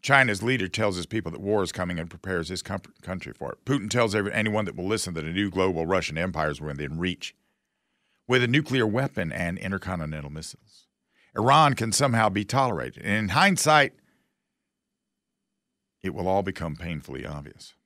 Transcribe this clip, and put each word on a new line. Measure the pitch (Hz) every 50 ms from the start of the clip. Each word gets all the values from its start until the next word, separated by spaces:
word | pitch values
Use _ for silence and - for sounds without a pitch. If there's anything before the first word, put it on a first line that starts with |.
China's | - - 139 139 131 117 104 95
leader | 101 120 131 120 95 92
tells | - - 107 104 92
his | 90 85
people | - - 113 92 82
that | 82 -
war | 95 98 107 107
is | 95 87
coming | - - 90 87 90 82
and | 82 85
prepares | 82 82 - 92 92 87 82 82
his | 92 90
com-, | - - 98 98 - - _ _
country | - - 92 92 - -
for | - _ - 64
it. | - _ _
Putin | - 135 139 98 107
tells | 110 120 117 110 95
every, | 107 98 101
anyone | - - 110 110 104 107 107
that | 92 -
will | - 90
listen | 95 110 107 - 92 87
that | 80 76
a | 78
new | 85 95 104 101
global | 82 92 92 95 90 80 82
Russian | 82 95 92 82 - 78
empire | 80 87 95 82 78 80 76
is | 73 69
within | 73 76 71 69 73 69 73 80
reach, | 87 92 87 - - - _ _ _ _ _ _ _ _ _ _ _ _ _ _ _ _ _ _ _ -
with | 127 127
a | 123 117
nuclear | 123 151 151 - 127 131 117
weapon | 110 101 123 135 139 - - 92 80
and | - - 90 85 87 -
intercontinental | - 85 98 95 - 101 92 87 78 78 76 76 73 71
missiles. | 73 78 78 - - _ _ _ _ - _ _ _ _ _ _ _ _ _ _ _
Iran | - 107 123 139 156 156 143 131
can | - 113 113
somehow | 104 - 143 135 117 113 110 107
be | 95 104 104
tolerated. | - - 135 135 123 101 80 62 64 - - -
And | 98
in | 101 107 107 98
hindsight, | 92 143 180 196 185 - - 151 156 151 139 127 _ _ _ _ _ _ _ _ _ _ _ _ _ _ _ _ _ _ _ _ _ _ _ _ _ _ _ _ _ _ _ _ _ _ _ _ _ _ _ _ _ _
it | - 95 -
will | 95 90
all | 92 95 98
become | 95 98 92 - 92 82 76
painfully | - 85 85 85 76 67 - 67 67 -
obvious. | - 76 73 73 - - - - - _ _ _